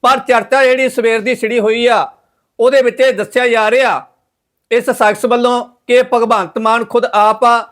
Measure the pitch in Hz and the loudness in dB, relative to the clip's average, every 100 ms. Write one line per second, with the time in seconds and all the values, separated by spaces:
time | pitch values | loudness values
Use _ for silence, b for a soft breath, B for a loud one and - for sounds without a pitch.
0 | 240 262 254 240 233 277 262 254 262 - | 0 -2 0 -2 0 0 2 2 -2 0
1 | 226 226 214 247 220 240 214 226 240 220 | 0 0 -2 -4 -4 -2 -2 0 0 0
2 | 147 - _ _ _ _ 233 277 247 240 | -2 -10 _ _ _ _ 0 2 0 0
3 | 262 208 190 254 247 233 214 240 254 151 | 0 0 -4 -2 0 0 0 0 0 -2
4 | - _ _ _ _ _ _ 240 254 254 | -8 _ _ _ _ _ _ -4 -2 0
5 | 214 214 240 240 240 247 240 _ - 247 | 0 0 -2 0 0 -2 -6 _ 0 0
6 | 254 247 226 220 175 - 220 233 226 240 | 2 -2 0 -2 -2 -4 -2 -2 0 -2
7 | 233 214 214 214 240 233 226 | -2 0 2 2 2 0 -2